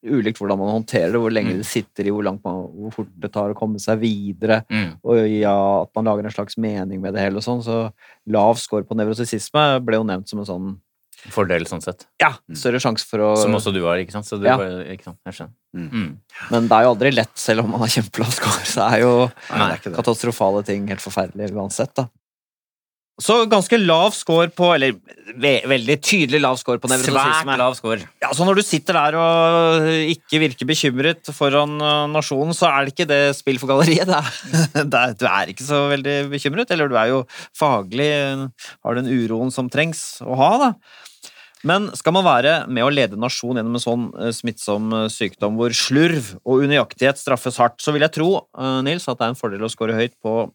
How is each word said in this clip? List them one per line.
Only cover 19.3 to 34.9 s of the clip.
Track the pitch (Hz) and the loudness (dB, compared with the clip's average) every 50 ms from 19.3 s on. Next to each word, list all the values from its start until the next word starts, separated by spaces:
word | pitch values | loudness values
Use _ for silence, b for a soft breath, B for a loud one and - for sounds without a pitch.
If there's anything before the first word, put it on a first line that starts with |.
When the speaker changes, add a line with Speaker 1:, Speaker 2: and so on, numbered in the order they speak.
| 120 B B B | -2 B B B
Speaker 3:
Nei, | - 110 | -2 -2
det | |
er | 107 98 82 - - 104 | 0 0 -2 -4 -8 -8
ikke | 85 | -4
det. | |
Speaker 1:
katastrofale | 82 117 - 113 - - 120 120 - 107 95 98 104 101 | -2 0 0 0 0 -2 -4 -2 0 0 2 2 0 -2
ting | 101 101 101 101 | -2 -4 -4 -4
helt | 101 98 95 | -6 -6 -8
forferdelig | - 101 - 101 95 90 - 101 104 101 | -8 -8 -4 -4 -4 -4 -4 -8 -8 -6
uansett, | 95 104 98 101 101 - 127 139 _ | -6 -6 -6 -6 -8 -10 -12 -8 _
da. | - 131 120 _ _ _ _ _ _ _ _ _ _ _ _ _ _ _ _ _ _ _ _ _ - | -6 -6 -6 _ _ _ _ _ _ _ _ _ _ _ _ _ _ _ _ _ _ _ _ _ -10
Så | - - 214 240 226 214 | -2 0 2 2 4 4
ganske | 220 202 185 - 240 233 202 | 2 2 2 2 2 2 4
lav | 170 165 160 175 214 208 | 4 4 4 4 2 0
score | - - - 165 165 170 | -2 -2 0 2 4 4
på, | 170 - - 180 175 170 | 2 2 2 4 4 4
eller | 151 135 135 113 92 _ _ - _ - 95 117 | 4 4 2 0 -2 _ _ -20 _ -20 -18 -10
ve-, | 123 117 143 135 117 - | 0 2 2 2 2 2
veldig | 123 139 131 113 120 147 143 | 2 0 0 2 0 0 0
tydelig | - - 208 202 160 123 131 151 | 2 0 2 2 2 2 2 2
lav | 143 135 127 | 2 2 0
score | 123 - - 123 120 | 0 -2 -2 -2 -2
på | - | 0
nevrotisisme. | 123 131 131 127 131 - 131 135 147 156 160 160 | 0 0 0 0 2 2 2 2 2 2 0 0
Speaker 2:
Svært | 139 135 123 | 0 0 2
lav | 123 127 127 | 2 2 0
score. | - - 110 113 104 87 - _ _ - | -2 -4 -4 -4 -4 -4 -12 _ _ -4
Speaker 1:
Ja, | 127 | -4
så | 139 131 175 | 0 2 2
når | 190 196 | 4 4
du | 190 208 | 4 2
sitter | - - 156 - - 180 | 0 -2 -4 -2 0 0
der | 165 147 151 151 165 | 2 2 2 2 2
og | 165 165 165 165 165 165 165 165 165 165 160 160 156 160 160 160 160 | 2 4 4 4 4 4 4 4 4 4 4 4 2 2 2 0 0
ikke | 156 170 160 _ _ - 156 | -2 -2 -4 _ _ 0 2
virker | 156 151 127 - 131 | 2 2 0 -2 -2
bekymret | 127 156 151 - 147 123 127 139 160 165 160 _ - 147 | -2 -2 2 2 0 0 2 0 0 0 -2 _ -14 -4
foran, | - 151 139 135 147 147 147 147 151 151 | 0 0 2 4 2 2 2 -2 -4 0
eh, | 151 147 147 147 147 151 | 0 0 0 0 -2 -2
nasjonen, | 151 147 - 147 135 143 160 170 | -2 -2 -2 -2 -2 -2 -2 0
så | - 185 170 | 2 2 2
er | 143 139 139 | 4 2 0
det | 139 139 | -2 -2
ikke | - 175 151 | -4 0 2
det | 147 143 143 143 139 | 2 4 4 2 2
spill | - - - 135 123 | 0 -2 -2 -2 -2
for | 139 | 0
galleriet. | 131 135 135 160 160 160 170 196 | 2 4 4 6 6 6 4 4
Det | 185 180 | 2 2
er, | 147 151 123 - - - - 131 160 165 147 - 147 147 | 0 0 -4 -8 -10 -10 0 2 2 2 2 0 -2 -2
<laughs> | |
det | 147 | 0